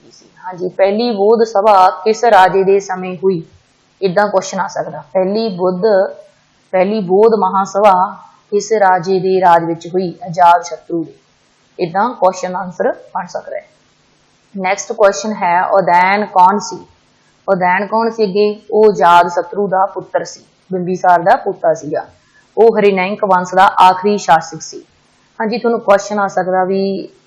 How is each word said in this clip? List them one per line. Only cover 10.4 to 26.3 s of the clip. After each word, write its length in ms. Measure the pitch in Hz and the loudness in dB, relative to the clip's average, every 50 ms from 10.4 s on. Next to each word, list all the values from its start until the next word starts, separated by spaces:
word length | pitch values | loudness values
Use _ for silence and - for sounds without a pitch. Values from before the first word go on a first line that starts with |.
| 175 170 170 175 170 | 4 6 6 4 2
ਸ਼ਤਰੂ 380 | - - - _ _ 170 170 160 | -4 -14 -16 _ _ -8 -8 -8
ਦੇ। 100 | 143 139 _ _ _ _ _ _ _ _ _ _ _ _ - | -8 -12 _ _ _ _ _ _ _ _ _ _ _ _ -8
ਇੱਦਾਂ 300 | 175 170 165 190 208 240 | -8 -4 -2 -2 -2 -2
ਕੁਐਸਚਨ 460 | 254 - - 185 190 - - 185 180 | -2 0 0 0 0 0 -8 -8 -8
ਆਨਸਰ 360 | 180 196 180 175 - 196 247 | -8 -10 -12 -8 -4 -4 -4
ਬਣ 340 | 320 - - - _ 180 180 | -4 -4 -12 -12 _ -12 -12
ਸਕਦਾ 320 | 175 - - - - - - | -10 -12 -14 -12 -12 -14 -16
ਹੈ। 80 | - _ _ _ _ _ _ _ _ _ _ _ _ _ _ _ _ _ _ 196 | -16 _ _ _ _ _ _ _ _ _ _ _ _ _ _ _ _ _ _ -8
ਨੈਕਸਟ 360 | 185 185 196 196 - - 233 | -4 -4 -4 -4 -6 -10 -2
ਕੁਐਸਚਨ 400 | 226 220 196 196 - - 220 214 | 2 2 2 2 0 -6 -8 -6
ਹੈ, 320 | 185 202 175 175 180 185 | -4 -2 0 0 0 0
ਉਦੈਨ 600 | - - 196 185 175 175 175 180 190 196 208 214 | 2 0 0 2 2 2 2 2 2 0 0 -2
ਕੌਣ 340 | 202 - 190 180 185 196 208 | -2 2 4 4 4 4 0
ਸੀ? 260 | - - - 175 - _ _ _ _ _ _ _ _ _ _ _ _ - | -4 -8 -14 -14 -16 _ _ _ _ _ _ _ _ _ _ _ _ -2
ਉਦੈਨ 360 | 196 185 180 180 180 190 202 | -2 0 0 0 0 -2 -2
ਕੌਣ 240 | 196 208 220 226 233 | -4 -4 -2 -2 -2
ਸੀ 140 | 220 226 220 | -2 -2 -4
ਅੱਗੇ? 380 | 202 180 202 208 208 208 208 _ _ | -2 0 0 0 0 -2 -6 _ _
ਉਹ 200 | - 208 220 214 | 0 2 4 4
ਅਜਾਤ 360 | 202 170 185 170 175 175 175 180 | 4 4 4 4 6 6 4 4
ਸ਼ਤਰੂ 400 | 175 180 165 - - 185 208 196 | 0 -4 -6 -6 -6 -6 -4 -2
ਦਾ 180 | 180 185 190 | 0 0 -2
ਪੁੱਤਰ 380 | 202 - 190 170 - - 180 175 | -2 -4 -10 -14 -6 -6 -6 -6
ਸੀ, 180 | 160 - - - _ _ _ _ _ 185 | -6 -16 -20 -20 _ _ _ _ _ -8
ਬਿੰਬੀਸਾਰ 480 | 185 180 170 185 180 - 185 180 170 | -8 -6 -6 -6 -2 2 2 2 2
ਦਾ 140 | 165 185 233 | 2 2 0
ਪੋਤਾ 380 | 277 - 202 185 - - 170 156 | 0 0 -6 -8 -4 -2 -2 -2
ਸੀਗਾ। 320 | 156 - 147 147 - - - _ _ _ _ _ _ _ _ _ - | -2 -4 -8 -8 -8 -8 -10 _ _ _ _ _ _ _ _ _ 2
ਉਹ 220 | 214 226 214 214 | 4 4 4 4
ਹਰਿਨੈਂਕ 440 | 202 208 196 190 180 190 208 208 - | 2 2 2 0 -2 -4 -4 -4 0
ਵੰਸ਼ 320 | 202 190 180 180 180 185 | 0 0 0 0 0 2
ਦਾ 100 | 185 190 | 2 2
ਆਖਰੀ 520 | 202 - - 185 185 185 - 196 208 208 202 | 2 4 4 4 4 4 4 0 -2 -2 -2
ਸ਼ਾਸਕ 440 | - - 175 160 160 - - 156 | 2 2 2 2 2 -4 -14 -16
ਸੀ। 180 | - - - 127 - _ _ _ _ _ _ _ _ _ _ _ | -16 -16 -18 -18 -20 _ _ _ _ _ _ _ _ _ _ _
ਹਾਂਜੀ, 160 | 226 220 220 240 | -6 -4 -4 -2
ਤੁਹਾਨੂੰ 220 | - 233 233 220 | -2 -2 -2 0
ਕੁਐਸਚਨ 400 | 226 - 202 196 - - 214 208 | 2 2 2 2 2 -2 -6 -4
ਆ 80 | 202 | -4
ਸਕਦਾ 360 | 196 | -2